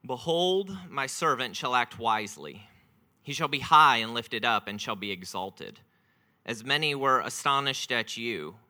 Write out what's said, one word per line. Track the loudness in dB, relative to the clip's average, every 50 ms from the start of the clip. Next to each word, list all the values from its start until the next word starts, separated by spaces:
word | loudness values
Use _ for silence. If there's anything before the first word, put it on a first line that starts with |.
| _
Behold, | -8 -8 -6 -2 0 2 4 4 4 2 0 -2 -4 -8 -12 -12 -10
my | -6 -4 -4
servant | -4 -4 0 2 2 2 2 -2 -6 -6
shall | -4 -4 2 2
act | 2 2 0 -4 -2
wisely. | 0 2 2 2 0 -4 -10 -12 -14 -14 -14 -14 -20 -20 _ _ _ _ _ _ _ _ _ _ _
He | -10 -6
shall | -4 -4 -2
be | -4 -4
high | 0 6 8 10 10 10 8
and | 4 2 -2 -4
lifted | -6 -6 -4 -6 -2 0
up | 2 2 2 0 -4
and | -8 -8
shall | -6 -6 -6
be | -6 -4 -8
exalted. | -8 -8 -10 -10 -8 -8 -8 -8 -10 -12 -16 -16 -16 -18 _ _ _ _ _ _ _ _ _ _ _ _ _
As | -10 -10 -10 -2
many | -2 0 0 2 0 -2
were | 0 2 2 4 2
astonished | 2 -2 -6 -2 0 2 2 2 2 0 -4 -4 -4 -2
at | -2 -2 -2 -4 -8
you | -8 -6 -6 -4 -6 -8 -10 -14 -18 _ _